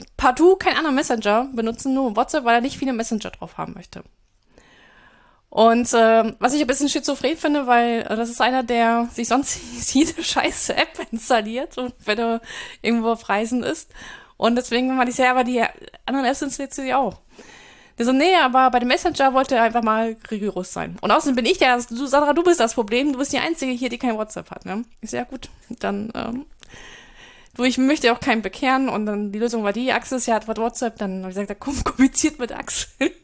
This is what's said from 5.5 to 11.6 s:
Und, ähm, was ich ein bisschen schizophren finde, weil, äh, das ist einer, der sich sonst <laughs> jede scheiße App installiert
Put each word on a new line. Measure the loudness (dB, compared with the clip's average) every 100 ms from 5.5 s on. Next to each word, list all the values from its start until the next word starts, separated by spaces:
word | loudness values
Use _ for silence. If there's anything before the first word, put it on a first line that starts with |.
Und, | 4 6 6 2
ähm, | 4 6 6 2 0
was | 0
ich | 2
ein | 0
bisschen | 0 0
schizophren | 0 -2 -2 -2 -2
finde, | 0 0 4
weil, | 4 4 0 -2
äh, | -4
das | -4
ist | 0
einer, | 0 0
der | 0 2 2 2 -2
sich | -6 0
sonst | 0 0 -6 -10
<laughs> | -8 0
jede | 0 0 -4
scheiße | -4 0 -2 -2 -2 -2
App | -2 -4 -10
installiert | -8 0 0 0 -6